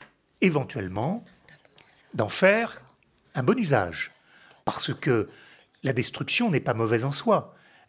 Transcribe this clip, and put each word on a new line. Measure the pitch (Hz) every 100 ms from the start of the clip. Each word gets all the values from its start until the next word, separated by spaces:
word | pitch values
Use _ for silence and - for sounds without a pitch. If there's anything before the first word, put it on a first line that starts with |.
| - _ _ _
éventuellement, | 190 151 127 127 95 92 127 226 - _ - - _ _ - - _
d'en | 135 107
faire | - 190 214 233 - - _ _ _ _
un | 156
bon | 127 254
usage. | 190 127 90 - - - _ - - -
Parce | - - -
que | 139 - 117 101 - - - _ _
la | 135
destruction | 123 123 - - - 240
n'est | 143
pas | -
mauvaise | 110 113 117
en | 131
soi. | 143 233 190 - - - -